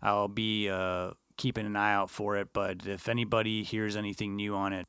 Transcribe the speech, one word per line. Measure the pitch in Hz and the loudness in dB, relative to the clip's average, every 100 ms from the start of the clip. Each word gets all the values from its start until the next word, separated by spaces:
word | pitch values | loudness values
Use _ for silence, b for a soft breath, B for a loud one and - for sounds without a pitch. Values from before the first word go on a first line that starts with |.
I'll | 101 104 101 | 2 2 2
be, | 101 110 107 101 | 0 0 2 2
uh, | 95 92 90 90 - _ - | 2 0 0 -2 -8 _ -4
keeping | 131 113 107 | -2 0 -2
an | 104 | 2
eye | 104 | 4
out | 101 95 | 4 2
for | - 104 101 | -2 0 0
it, | 98 | 0
but | - 98 92 95 | 0 0 -2 -6
if | 98 - | -4 -2
anybody | 120 117 113 110 110 | 0 2 2 2 0
hears | 101 110 107 104 | -2 -2 0 -2
anything | 104 98 104 | -4 -4 -4
new | 101 104 | -2 -2
on | 101 98 | -2 -2
it, | 98 | -2